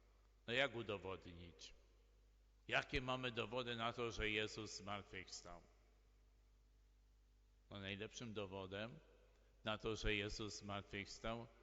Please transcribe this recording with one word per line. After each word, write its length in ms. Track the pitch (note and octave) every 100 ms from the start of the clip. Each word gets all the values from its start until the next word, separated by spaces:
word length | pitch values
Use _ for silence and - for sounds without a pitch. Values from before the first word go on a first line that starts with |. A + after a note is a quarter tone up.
| - - - - -
No 60 |
jak 220 | A#2+ C3+
udowodnić? 1000 | A#2 A2+ G2+ F#2 F#2 F#2 E2+ F2 - - - - - - - - - - - -
Jakie 320 | B2 - C#3+
mamy 300 | B2+ B2+ B2+
dowody 460 | A2+ A2 B2 A#2+ A#2
na 160 | A#2
to, 180 | A#2 A#2
że 200 | G#2 G#2+
Jezus 460 | G#2+ G#2+ - G#2 -
zmartwychwstał? 840 | G2 G2+ F#2+ F#2+ F2+ - F2+ F2 F2 - - - - - - - - - - - - - - - - - - - -
No 100 | G2
najlepszym 540 | G2 G2 A2 - A#2+
dowodem 640 | G#2+ G2 G2 F#2+ G2 A2+ D#3 - - - - - -
na 140 | A2 G#2+
to, 180 | A2+ G#2+
że 180 | A2
Jezus 440 | G#2+ G#2 - G#2+ -
zmartwychwstał, 880 | G#2 G2+ F#2+ G2+ G2 - A2+ A#2 A#2 -